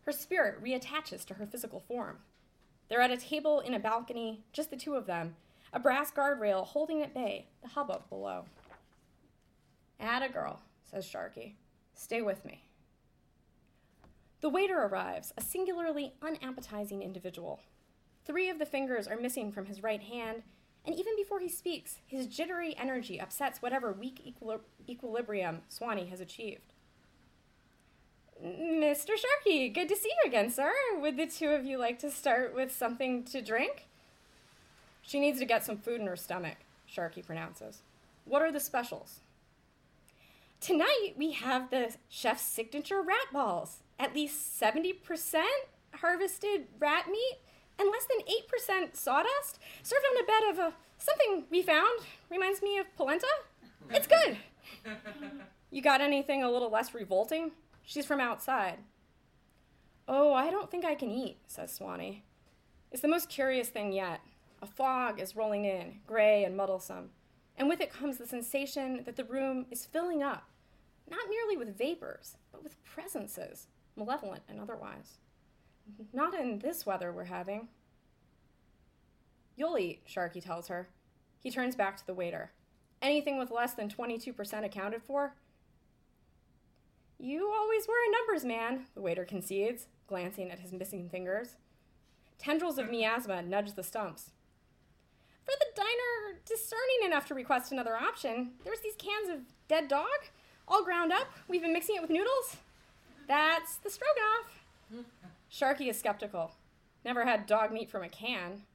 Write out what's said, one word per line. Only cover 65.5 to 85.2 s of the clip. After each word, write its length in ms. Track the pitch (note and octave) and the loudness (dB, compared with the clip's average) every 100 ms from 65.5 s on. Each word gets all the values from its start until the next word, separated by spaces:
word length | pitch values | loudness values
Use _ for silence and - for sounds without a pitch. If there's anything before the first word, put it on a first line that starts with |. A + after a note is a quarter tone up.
| G#3 G3+ | 2 0
in, 360 | F#3+ E3+ - - | -2 -6 -12 0
gray 380 | A3 G#3+ G#3 | 6 8 8
and 140 | F#3+ F#3+ | 6 2
muddlesome, 540 | F#3+ F#3 - F#3 F3+ _ _ _ _ - | 0 0 -4 -12 -12 _ _ _ _ 0
and 140 | C#4 | 2
with 100 | E4+ | 2
it 120 | F4 | -2
comes 260 | - C#4+ B3+ | -2 -4 -4
the 100 | A#3+ | -6
sensation 760 | A#3+ A#3+ C#4 C#4 D4 C4 B3+ | -8 -2 -2 -2 -4 -4 -4
that 120 | B3 A#3+ | -6 -8
the 80 | |
room 440 | B3 C4 C4+ C4 B3 | -4 -2 0 -2 -6
is 160 | A#3+ - | -10 -4
filling 360 | D#4+ F4 D#4+ | -2 0 0
up, 280 | C#4 G#3 - _ _ - _ _ - | 0 -4 -10 _ _ -20 _ _ -10
not 220 | E4+ A#4 | -8 -4
merely 260 | A4 A4+ F4+ | -2 0 -2
with 220 | A#3 G3 | -4 -2
vapors, 600 | C4 F4 - - - - _ | -2 -2 -8 -12 -18 -20 _
but 120 | - | -18
with 200 | D4+ - | -18 -18
presences, 840 | - - F4+ C#4+ G3+ - - - - _ _ - | -16 -14 -8 -8 -8 -10 -12 -14 -20 _ _ -10
malevolent 480 | G#3 - G3 F#3 - | -4 -4 -4 -12 -14
and 100 | - | -14
otherwise. 600 | G#3 A#3 - - - - _ _ _ _ _ _ G#3+ G#3 G#3+ | -12 -10 -12 -14 -18 -20 _ _ _ _ _ _ -20 -18 -8
"Not 220 | B3 D#4+ | -2 0
in 260 | F4+ B3+ G#3 | 0 -2 -2
this 260 | B3 F4 - | -4 -4 -2
weather 280 | F#3+ F3 | -2 -4
we're 100 | F3 F3+ | -6 -8
having." 440 | F3+ F3+ G#3 A#3 _ _ _ _ _ _ _ _ _ _ _ _ _ _ _ _ _ _ - | -8 -6 -8 -8 _ _ _ _ _ _ _ _ _ _ _ _ _ _ _ _ _ _ -4
"You'll 220 | D#4 D4+ | 0 2
eat," 280 | F3 - - | 0 -4 -8
Sharky 380 | F#3+ F3 F3 | -4 -4 -6
tells 240 | F3+ E3+ E3+ | -8 -8 -6
her. 220 | F3+ F#3 _ _ _ _ _ | -10 -10 _ _ _ _ _
He 100 | B3+ | -6
turns 280 | B3 B3 B3 | -2 -2 0
back 180 | G3 G3 | 0 -2
to 100 | - | -8
the 80 | |
waiter. 380 | F#3 E3+ E3+ - _ _ _ _ _ | -4 -4 -4 -10 _ _ _ _ _
"Anything 360 | C4+ D4 C#4+ C4+ | 2 2 2 -2
with 120 | B3 | -2
less 240 | A#3 A#3+ | -2 -2
than 140 | B3 G#3 | -2 -6
twenty-two 460 | G#3 A#3+ A#3 B3+ | -6 -6 -6 -6
percent 320 | A#3 G3+ G#3+ G#3 | -8 -8 -6 -6
accounted 360 | G3+ G3+ A3+ | -4 -6 -6
for?" 340 | - C#4 | -2 -2